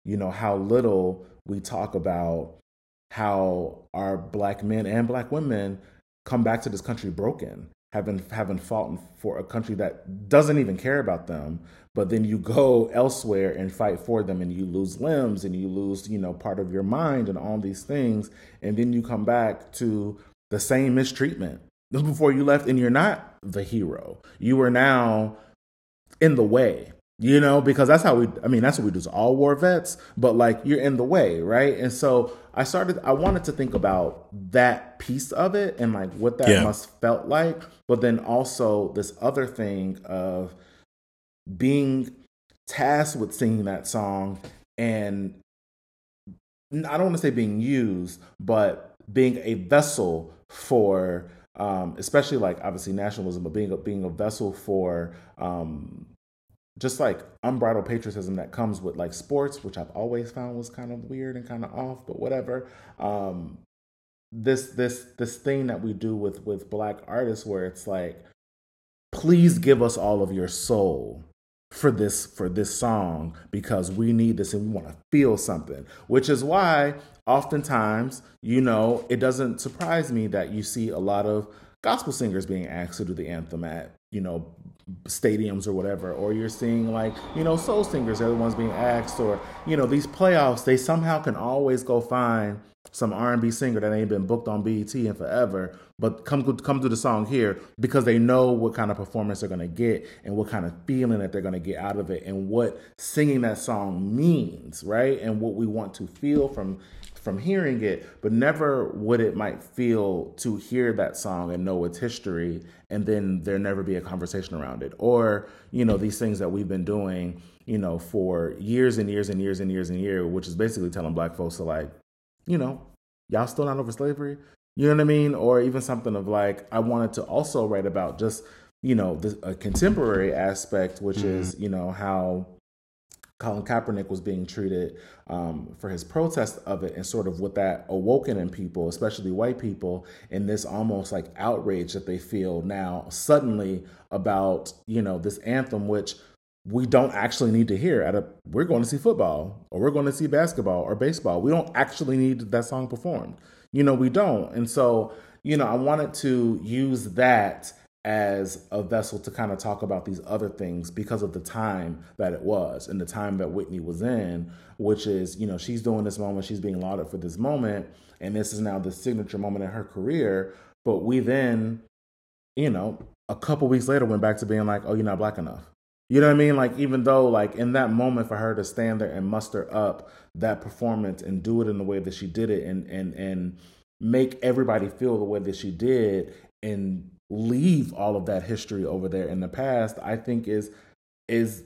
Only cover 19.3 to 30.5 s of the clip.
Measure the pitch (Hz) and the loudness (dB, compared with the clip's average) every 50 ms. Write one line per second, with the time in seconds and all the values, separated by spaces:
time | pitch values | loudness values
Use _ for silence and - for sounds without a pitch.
19.3 | 120 120 113 107 101 - - - - - 123 113 107 104 101 104 104 - - - | 2 4 2 2 -2 -4 -10 -16 -8 -4 -2 0 0 0 -2 -6 -8 -10 -16 -20
20.3 | _ _ _ _ 104 101 - - 131 131 135 131 123 131 131 131 - - 135 160 | _ _ _ _ -4 -4 0 2 2 4 4 4 4 4 2 0 0 -2 -2 -2
21.3 | 160 - 92 80 64 - - _ _ _ _ _ - 139 147 151 143 151 151 143 | -2 -4 -6 -6 -8 -10 -16 _ _ _ _ _ -2 0 0 0 2 4 4 4
22.3 | 135 135 139 143 143 143 143 127 131 127 123 120 123 143 180 214 175 - - - | 6 4 4 4 4 4 4 2 2 4 4 4 4 6 4 4 2 -2 -6 -14
23.3 | - _ - 101 90 101 98 - 113 110 95 80 - - - - - - - - | -20 _ -12 -8 -6 -6 -4 -2 -2 -2 -2 -2 -4 -8 -10 -14 -16 -18 -20 -20
24.3 | - - - 120 131 131 127 123 123 123 135 139 131 123 120 113 110 107 110 107 | -12 -4 2 4 4 6 6 6 6 6 6 6 6 6 4 4 4 2 2 0
25.3 | 110 - - - _ _ _ _ _ _ _ _ _ _ _ _ - _ 160 160 | -4 -10 -18 -20 _ _ _ _ _ _ _ _ _ _ _ _ 0 _ 6 6
26.3 | 143 123 110 104 113 131 127 104 80 60 - - - - _ _ _ - 107 127 | 8 6 6 6 6 6 6 6 4 0 -6 -14 -18 -20 _ _ _ 0 4 6
27.3 | 139 147 147 139 139 143 127 139 131 143 135 123 151 165 165 180 127 117 120 113 | 8 8 8 8 6 6 6 6 6 6 8 8 8 8 8 6 6 6 6 4
28.3 | - - - 123 127 113 120 139 143 - 107 104 90 92 85 - - 98 110 123 | 0 -2 0 4 4 6 6 4 4 4 0 0 0 -2 -4 -4 0 2 4 4
29.3 | 131 135 143 143 143 139 175 180 180 160 - - - - - - - - 123 123 | 6 6 6 4 6 6 4 4 4 4 2 -2 -8 -10 -14 -12 -2 4 4 6
30.3 | 113 120 120 120 | 8 8 6 6